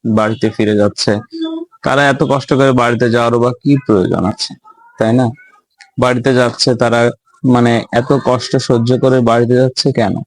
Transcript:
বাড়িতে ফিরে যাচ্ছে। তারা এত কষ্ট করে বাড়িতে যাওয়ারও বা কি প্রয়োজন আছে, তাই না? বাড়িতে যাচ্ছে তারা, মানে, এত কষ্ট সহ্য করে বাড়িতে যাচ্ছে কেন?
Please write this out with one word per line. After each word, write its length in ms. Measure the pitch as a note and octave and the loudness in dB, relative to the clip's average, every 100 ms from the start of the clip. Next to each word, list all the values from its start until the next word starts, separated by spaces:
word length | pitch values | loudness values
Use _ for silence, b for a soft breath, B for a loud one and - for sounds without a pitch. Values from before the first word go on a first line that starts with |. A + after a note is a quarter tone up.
| A#2 | 0
বাড়িতে 440 | G#2+ G#2+ A2 G#2+ | 0 0 -2 -4
ফিরে 260 | - G#2 G#2 | -2 0 2
যাচ্ছে। 440 | G#2 - - G#2 - E4 D#4+ D#4+ E4+ _ | 0 0 -2 -4 -6 -10 -8 -8 -12 _
তারা 200 | - C3+ C#3+ | -4 0 0
এত 160 | C3 | 0
কষ্ট 300 | D3+ C#3+ - | 0 -2 -2
করে 180 | C3+ C3+ | 2 2
বাড়িতে 400 | B2+ A#2+ A#2 A#2+ | 2 0 0 0
যাওয়ারও 280 | A#2 A#2 A#2+ | 2 0 0
বা 120 | A#2+ | -2
কি 260 | B2 C#3 C#3 - | -2 0 0 2
প্রয়োজন 400 | G#2 F2+ F2+ F#2 | 0 2 0 -2
আছে, 280 | - - - - _ _ - | -4 -10 -12 -20 _ _ -4
তাই 140 | A2 | 0
না? 160 | B2 B2 B2 - _ _ _ - - | 2 0 -4 -20 _ _ _ -16 -2
বাড়িতে 340 | B2+ B2 C3+ | -2 0 0
যাচ্ছে 420 | B2+ A#2+ A#2 - B2 | 2 0 0 -2 0
তারা, 360 | A#2+ A#2 A#2 - _ _ B2+ | 0 2 0 -2 _ _ 0
মানে, 380 | A#2+ A#2 A#2 - | 2 2 0 -2
এত 220 | A#2+ C3 C#3 B2 | -4 0 0 0
কষ্ট 320 | B2+ - C3+ | -2 -2 -4
সহ্য 420 | - A#2+ A#2 B2+ | 0 0 2 0
করে 220 | C3 C3 | 2 2
বাড়িতে 340 | A2+ A#2 A#2+ B2 | 2 2 2 2
যাচ্ছে 360 | C3 - C#3+ | 2 0 -2
কেন? 240 | B2+ A2+ - | 0 -2 -4